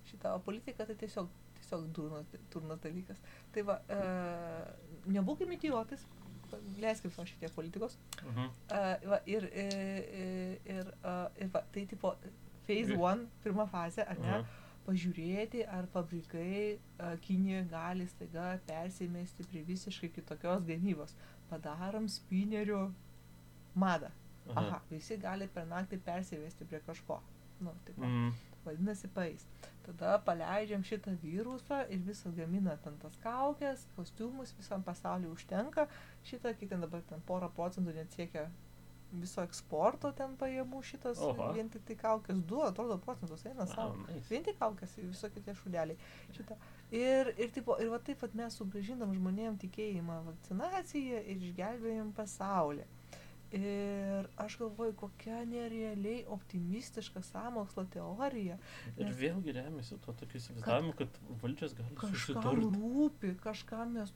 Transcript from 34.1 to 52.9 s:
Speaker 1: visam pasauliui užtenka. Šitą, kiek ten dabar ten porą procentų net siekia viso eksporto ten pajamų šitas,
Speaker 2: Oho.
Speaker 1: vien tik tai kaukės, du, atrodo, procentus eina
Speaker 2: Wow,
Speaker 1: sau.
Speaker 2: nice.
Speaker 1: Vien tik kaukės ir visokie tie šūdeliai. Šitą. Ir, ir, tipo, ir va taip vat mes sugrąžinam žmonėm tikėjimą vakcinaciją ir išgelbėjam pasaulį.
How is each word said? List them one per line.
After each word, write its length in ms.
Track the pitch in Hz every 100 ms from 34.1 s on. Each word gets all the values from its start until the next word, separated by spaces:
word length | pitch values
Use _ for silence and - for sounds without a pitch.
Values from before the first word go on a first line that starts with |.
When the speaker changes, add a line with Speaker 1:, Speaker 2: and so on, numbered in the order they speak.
| - 233 269 247 -
Speaker 1:
visam 260 | 190 190
pasauliui 500 | 185 175 175 180 170
užtenka. 540 | 165 - 185 269 311 294 - - -
Šitą, 300 | - 247 240 220
kiek 120 | 196
ten 120 | 185
dabar 220 | 165 170
ten 180 | - 160
porą 300 | - 180 175
procentų 440 | - 175 185 180
net 160 | 160 160
siekia 360 | - 170 160 160 175 - - - - -
viso 300 | 175 180 -
eksporto 720 | 180 - - 156 196 269 285
ten 240 | 277 269 262
pajamų 460 | 269 262 262 269
šitas, 360 | - - - -
Speaker 2:
Oho. 340 | 151 233 117
Speaker 1:
vien 140 | - 226
tik 120 | 214 -
tai 80 | 220
kaukės, 460 | 220 220 214 190 165
du, 100 | 247
atrodo, 380 | 277 190 240 190
procentus 420 | 240 247 165 160 214
eina 180 | 262
Speaker 2:
Wow, 100 | 190
Speaker 1:
sau. 220 | - 220 92
Speaker 2:
nice. 320 | - 160 -
Speaker 1:
Vien 140 | 233
tik 140 | 339 415
kaukės 400 | 226 202 185 -
ir 60 | 180
visokie 340 | 185 208 208
tie 120 | 202
šūdeliai. 420 | 196 190 175 160 160 - - -
Šitą. 240 | - - 220 - - -
Ir, 400 | 226 254 262 254 -
ir, 100 | 233
tipo, 280 | 262 233 -
ir 80 | 226
va 100 | 233
taip 220 | 262 277
vat 140 | 226
mes 180 | 220 233
sugrąžinam 600 | - 196 202 196 254 208
žmonėm 420 | 190 185 196 226 202
tikėjimą 680 | 185 202 214 185 170 165 160
vakcinaciją 1000 | 165 - 190 330 370 359 294 262 233
ir 120 | - 190
išgelbėjam 760 | 180 180 190 240 226 220 214
pasaulį. 720 | 208 208 - 196 190 151 147 -